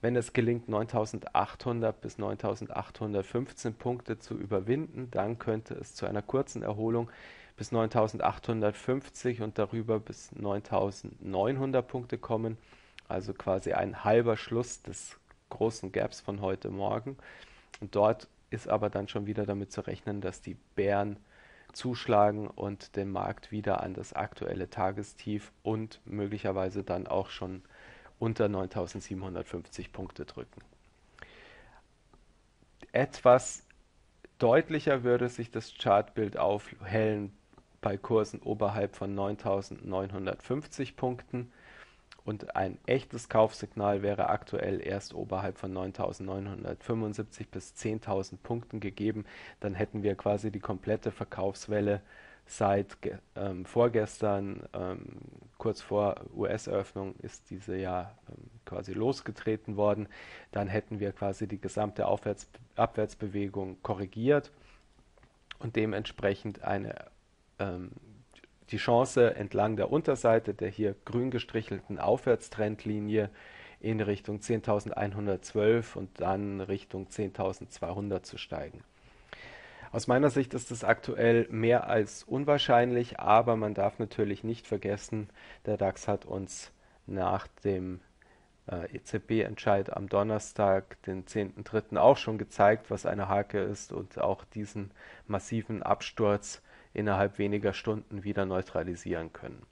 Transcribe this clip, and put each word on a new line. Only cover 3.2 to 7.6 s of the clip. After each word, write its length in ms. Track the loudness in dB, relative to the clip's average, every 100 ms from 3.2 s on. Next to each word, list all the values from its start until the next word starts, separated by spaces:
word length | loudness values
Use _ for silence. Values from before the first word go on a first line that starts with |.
| 0 -2 -4 -6 -8 -4
Punkte 420 | -4 -4 -6 -8
zu 180 | -6 -8
überwinden, 760 | -2 -2 2 0 -2 -8 -4
dann 260 | -2 -2 -2
könnte 380 | -2 -4 -4 -10
es 180 | -10
zu 140 | -6 -4
einer 140 | -4
kurzen 420 | -2 -2 -2 -4
Erholung 460 | -4 -2 0 0 -2 -8 -20 -20 -20
bis 140 | -12